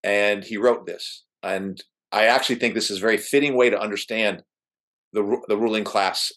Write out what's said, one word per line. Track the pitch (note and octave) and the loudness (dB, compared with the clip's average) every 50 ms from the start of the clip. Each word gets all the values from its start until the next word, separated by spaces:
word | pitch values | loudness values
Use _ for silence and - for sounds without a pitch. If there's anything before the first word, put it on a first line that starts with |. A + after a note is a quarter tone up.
And | - F#2+ G2+ G#2 G#2 G#2 G#2 G2+ F#2+ | 0 0 2 2 2 2 0 -2 -4
he | - A2+ | -8 -6
wrote | G2+ G#2+ B2 A#2 A#2 F#2 | 0 2 2 2 2 -4
this. | F2 E2+ - - - - - _ _ _ _ | -12 -12 -10 -12 -14 -14 -16 _ _ _ _
And | - F#2 F#2+ F#2+ G2 G2 F#2+ G2 - _ _ _ _ _ | -6 -6 -4 -4 -4 -8 -10 -12 -18 _ _ _ _ _
I | - G#2 G#2+ | 0 4 4
actually | A2+ B2 C3 - - B2+ | 6 4 4 2 0 -2
think | A#2 A#2+ A#2 F#2+ | 0 0 -2 0
this | A2+ A2 - | -2 -4 -4
is | G2+ F#2 | -4 -2
a | |
very | F#2+ A2+ A2 | 0 0 0
fitting | G#2 - - - C#3+ C#3+ D3 C3 | 0 0 2 2 2 2 2 4
way | B2 B2 B2 | 4 4 4
to | G#2+ F#2+ | 4 0
understand | G#2 G#2+ G2+ G2+ - - A#2 A2 A2 G#2 F#2 E2+ _ _ _ _ _ _ _ _ _ _ _ _ _ _ | -2 -4 -6 -8 -6 -6 -2 0 0 0 -2 -4 _ _ _ _ _ _ _ _ _ _ _ _ _ _
the | - G#2+ | -2 -2
ru-, | G2+ G2+ A#2 A#2+ - - | 0 0 -2 -2 0 -2
the | G#2+ | -2
ruling | G2+ A#2 A2+ A2 G#2+ G#2 | 0 0 0 0 -2 -4
class | G2+ - G#2 G2 F#2 - - - - - | -2 0 0 0 0 0 -2 -6 -6 -8